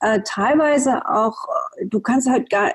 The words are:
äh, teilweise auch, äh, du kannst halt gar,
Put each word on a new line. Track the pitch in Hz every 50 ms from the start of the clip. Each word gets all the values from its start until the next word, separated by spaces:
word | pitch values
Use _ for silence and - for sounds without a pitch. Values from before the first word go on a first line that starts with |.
äh, | - 214 220 202 -
teilweise | - - 196 196 240 294 302 311 294 294 285 262 262 247 - - -
auch, | - 214 220 226 214 - - - - - - - -
äh, | - -
du | 196 - 208
kannst | - - 240 269 254 262
halt | 254 247 254 -
gar, | - 202 - - -